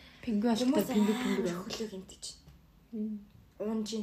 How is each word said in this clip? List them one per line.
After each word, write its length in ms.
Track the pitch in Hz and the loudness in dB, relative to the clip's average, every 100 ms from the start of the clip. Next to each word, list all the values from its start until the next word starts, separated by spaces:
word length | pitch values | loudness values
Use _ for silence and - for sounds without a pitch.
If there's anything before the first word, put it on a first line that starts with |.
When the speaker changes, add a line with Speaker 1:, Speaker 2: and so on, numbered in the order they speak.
| - - | -20 -10
Speaker 1:
Пимгийн 320 | - 208 233 | -2 2 2
алхалтаар 320 | 226 247 302 | 4 4 4
Speaker 2:
Хүмүүс 80 | 175 | 4
Speaker 1:
пимги, 240 | 208 208 | 4 4
Speaker 2:
амар 240 | 233 202 196 | 2 0 0
Speaker 1:
пимги. 160 | 185 | 0
Speaker 2:
хөхлөг 360 | 175 214 - 214 | -2 -6 -6 -8
юм 100 | 190 190 | -8 -12
тийч. 140 | - - - - - - - - | -16 -16 -16 -20 -20 -20 -20 -12
Speaker 1:
Мм. 320 | 226 214 208 - - - - | -6 -6 -6 -12 -20 -16 -8
Speaker 2:
Уунжин. 400 | 208 220 208 220 | -4 -2 -2 -4